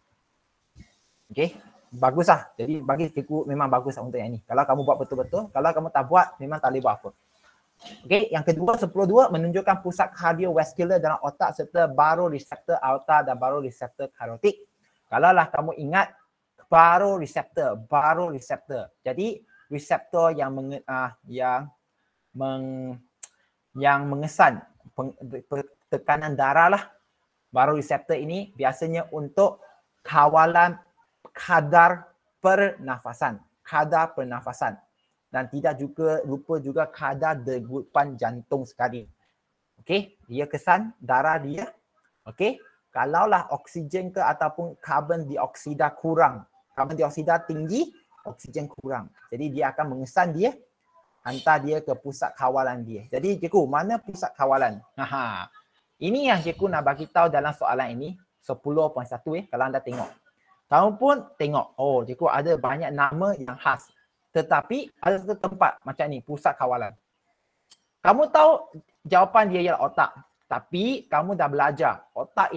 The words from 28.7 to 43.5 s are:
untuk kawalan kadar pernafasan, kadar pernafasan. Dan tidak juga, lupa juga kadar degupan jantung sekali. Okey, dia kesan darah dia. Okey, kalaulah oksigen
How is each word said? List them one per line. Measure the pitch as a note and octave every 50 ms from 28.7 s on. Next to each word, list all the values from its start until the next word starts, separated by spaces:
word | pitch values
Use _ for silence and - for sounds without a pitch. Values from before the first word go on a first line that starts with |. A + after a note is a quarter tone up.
| C3 - E3+ E3 E3 E3+ D#3 D#3+
untuk | D#3 D#3 D3 C#3 - G3 G3+ - - - - - _ _ _ _ _ _ _
kawalan | - D#3 D3+ D3 D3+ D#3 D#3+ D#3+ E3+ E3+ E3+ F3 F3 E3+ - - _ _ _ _ _ _ _ - - _
kadar | - - - F3 E3 D3+ C#3+ F3 E3+ E3+ F3+ F3+ F3 - - _ _ _ _ _ _
pernafasan, | - F#3 F#3+ G3 G3+ G3 - - C3+ C3 B2+ A#2+ - A#2 A#2+ - D3+ B2+ G#2+ G3+ - _ _ _
kadar | _ - D#3+ D3+ D#3 D3+ E3 D#3+ E3 E3 -
pernafasan. | D3 B2+ B2 A#2+ B2 - B2+ - - C#3+ A#2 G2+ - _ _ _ _ _ _ _ _ _ _ -
Dan | B2+ C3 B2+
tidak | C#3 C#3+ D3 D#3 C#3+ B2+
juga, | C#3+ C#3 - - D#3+ D#3 D#3 D3 B2+ C3+
lupa | C3+ C3+ - - E3 D3+
juga | C3+ C#3 C3+ D#3+ D3+
kadar | D#3 - - D3+ C3+ C3+ C3+ D#3+ D#3 D#3
degupan | C3+ A#2 C3 C3 B2 A2 A#2+ C3 C#3 - - - D3 C#3+ C#3+ C3
jantung | A2+ A#2+ A2+ A#2+ A#2+ - _ C#3+ C3+ B2+ A#2
sekali. | - - B2 A#2+ A#2+ A#2+ G#2+ - _ _ _ _ _ _ _ _ _ _ _ _ _ _
Okey, | _ - F3+ G3+ G3+ - _ _ _ -
dia | A#2+ C3+ D3
kesan | D3 - C#3+ - F#3 F3 G3 A3 A3+ - _
darah | C3+ A#2+ B2+ C3 C#3+ D#3+ D#3 D#3
dia. | C#3+ C#3 D3 F#3+ A#3 - - _ _ _ _ _ _ _ _ _ _ A2
Okey, | - - F#3+ A3+ C4 - - - _ _ _ _ -
kalaulah | B2 B2 C#3 D#3+ F3 G#3 G#3+ G3+ F3 E3+
oksigen | -